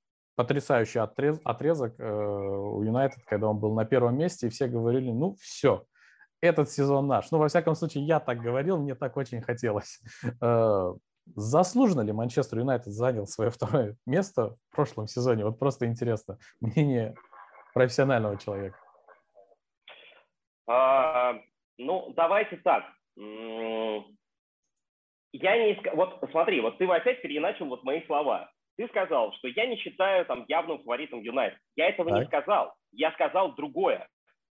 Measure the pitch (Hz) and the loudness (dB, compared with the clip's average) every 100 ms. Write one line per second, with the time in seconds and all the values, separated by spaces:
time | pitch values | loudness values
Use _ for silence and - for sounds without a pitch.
0 | _ _ _ - 120 143 - 131 113 123 | _ _ _ -2 0 0 2 2 2 0
1 | 110 - 139 156 131 117 143 165 120 117 | -2 0 0 0 -2 -2 0 0 -2 -6
2 | 117 104 104 101 98 98 101 104 107 117 | -6 -4 -2 -4 -4 -4 -4 -4 0 2
3 | 135 135 - 104 107 107 107 110 110 131 | 0 -2 -4 -2 0 0 0 0 2 2
4 | 120 127 170 - 120 - 131 120 113 127 | 2 2 -2 -2 -6 -2 -2 -2 0 0
5 | 131 117 170 196 - - 143 95 - _ | 0 -2 -2 -4 -14 0 2 2 -2 _
6 | _ _ _ _ 131 131 147 - 139 139 | _ _ _ _ 2 4 2 0 2 2
7 | 139 123 - 160 151 175 165 156 165 147 | 2 0 2 2 4 4 2 0 -2 -2
8 | 143 156 - 120 117 127 147 185 143 127 | 2 2 2 -4 -2 -2 0 0 -2 -4
9 | 135 143 131 120 117 117 117 104 - - | -6 -6 -6 -6 -6 -2 0 -2 -4 -12
10 | - - 123 120 120 117 113 101 90 90 | -20 -12 -8 -2 2 4 4 4 0 -4
11 | _ _ - - 107 143 180 247 262 165 | _ _ -16 -8 0 2 4 4 4 4
12 | 107 107 120 123 135 110 127 123 120 104 | 0 -2 -2 -2 -2 -2 0 -2 -2 -4
13 | 123 120 101 - 110 - 104 143 110 107 | -2 -2 -4 -4 -2 -2 -2 0 0 -4
14 | - 147 196 - 107 - _ - 143 - | -2 -2 0 -2 -2 -4 _ -4 -4 -4
15 | 107 - 123 113 107 117 139 131 120 117 | -8 -2 2 2 0 0 -2 0 -2 -2
16 | 120 110 - - - - 117 165 147 127 | -2 -4 -6 -16 -18 -8 -4 0 2 2
17 | 110 - - - - - - - 127 120 | -2 -8 -20 -20 -20 -20 -4 2 4 4
18 | 135 127 107 101 - 101 98 95 _ _ | 4 4 2 -2 -6 -6 -8 -10 _ _
19 | _ - _ _ - _ _ _ - - | _ -20 _ _ -20 _ _ _ -20 -20
20 | - - _ _ _ _ - 123 131 135 | -20 -20 _ _ _ _ 0 4 6 6
21 | 127 123 123 113 - _ _ - 127 185 | 4 2 0 -2 -8 _ _ -10 -4 -4
22 | - - 165 196 214 180 - 127 - - | -4 0 2 2 0 -2 2 2 0 -16
23 | _ - 104 110 113 113 113 110 110 107 | _ -18 -16 -12 -10 -8 -4 -4 -4 -4
24 | 104 107 _ _ _ _ _ _ _ _ | -8 _ _ _ _ _ _ _ _ _
25 | _ _ _ 135 185 226 220 202 - 156 | _ _ _ -4 2 4 2 0 -2 0
26 | 185 - - 160 170 175 113 - 185 170 | 0 -2 -4 0 0 0 0 0 0 2
27 | 240 254 160 147 165 208 156 123 127 151 | 2 -2 -4 -4 -4 -4 -8 -8 -4 -4
28 | 160 147 147 101 - _ _ - 233 214 | -2 -2 0 -2 -4 _ _ -10 -6 -2
29 | 185 151 110 - 127 123 240 233 - - | 0 0 0 -4 -8 -4 -4 -4 -6 -2
30 | 190 190 170 123 113 151 170 147 101 120 | 2 2 0 -4 -2 -2 -2 -4 -4 -6
31 | 151 120 107 127 110 - _ - 165 185 | -6 -10 -6 -2 -2 -4 _ -2 0 0
32 | 165 101 139 151 139 202 110 - _ 110 | 0 0 0 -2 2 2 0 -6 _ -2
33 | 156 156 156 160 190 - 147 147 190 123 | -2 0 0 2 0 -2 -8 -2 0 0
34 | - _ _ _ _ | -4 _ _ _ _